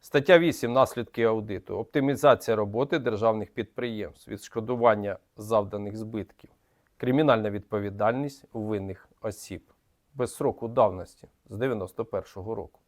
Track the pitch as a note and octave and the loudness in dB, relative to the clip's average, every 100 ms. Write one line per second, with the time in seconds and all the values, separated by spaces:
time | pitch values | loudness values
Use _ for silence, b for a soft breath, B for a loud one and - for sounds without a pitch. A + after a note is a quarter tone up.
0 | - D3 C#3+ F3 E3+ B2 A#2 B2+ B2+ - | 0 0 8 6 6 0 0 4 2 0
1 | A2+ - A2+ A2 G#2+ F#2 - G2 - D3 | -8 0 2 0 -4 -8 -6 -8 -2 0
2 | C3+ C3+ C#3+ A#2 - G#2+ G#2 A2 C#3+ E3 | 0 4 6 6 2 -2 0 -2 -2 -2
3 | A#2+ G#2+ A2+ A2 G#2 - G#2 - A#2+ G#2+ | -2 0 0 0 -6 -8 -10 -8 -8 -6
4 | F#2+ - - G#2 - A#2 A2 B2 A#2 G#2+ | -10 -14 -14 -14 -8 -8 -6 4 4 4
5 | G2+ F#2 _ - G#2+ A2+ G2 G#2 G2+ G#2+ | -2 -8 _ -16 0 0 0 -6 -8 -10
6 | A2 A2 F#2 _ - _ _ _ _ _ | -8 -8 -10 _ -20 _ _ _ _ _
7 | B2 C3+ D3+ A2+ G#2+ G2+ - G#2+ G2+ G2+ | 0 2 4 4 2 -6 -6 -4 -4 0
8 | G#2+ B2 C#3+ C#3 - A#2 G#2+ G#2+ F#2+ F#2 | 0 0 -6 -10 -14 -10 -6 -6 -6 -12
9 | _ _ A2 G2+ - F#2 _ _ _ _ | _ _ -12 -10 -14 -14 _ _ _ _
10 | _ C3+ A#2+ - C#3+ - A#2 C3 G#2+ F#2 | _ -8 -6 -2 -4 -4 -4 2 2 0
11 | F2 _ - _ _ G#2 C3 A2 F2+ - | -12 _ -20 _ _ -4 -4 -4 -6 -8
12 | A#2 G2 - G2 F#2+ A2 D#2 _ | -6 -6 -8 -14 -10 -10 -10 _